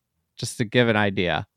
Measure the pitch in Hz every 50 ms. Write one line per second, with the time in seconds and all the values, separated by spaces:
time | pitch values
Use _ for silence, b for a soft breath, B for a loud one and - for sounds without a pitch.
0 | _ _ _ _ _ _ _ - 123 - - - 120 104 - 123 120 117 107 107
1 | 104 101 95 101 90 85 78 - - - _